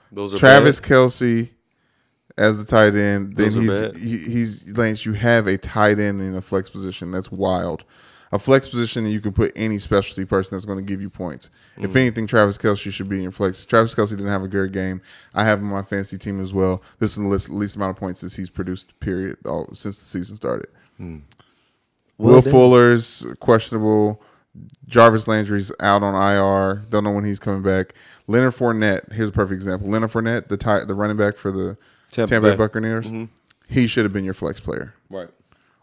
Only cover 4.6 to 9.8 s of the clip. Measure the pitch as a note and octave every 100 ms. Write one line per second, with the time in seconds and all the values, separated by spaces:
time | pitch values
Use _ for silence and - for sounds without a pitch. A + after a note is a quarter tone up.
4.6 | - G#2+ A2+ G#2+ A2 G#2 A#2+ A#2 G#2 F#2+
5.6 | - A2 G#2 G#2 G#2 G2 F#2+ F#2 - F#2+
6.6 | F#2+ G2 F#2+ F2+ F2 F#2 G2 F#2+ F#2+ F#2
7.6 | F2 D#2+ - _ _ _ _ G2+ - C3+
8.6 | C3+ A#2+ A#2 B2 A2 G#2+ G#2+ G2 G#2 -
9.6 | A2 G#2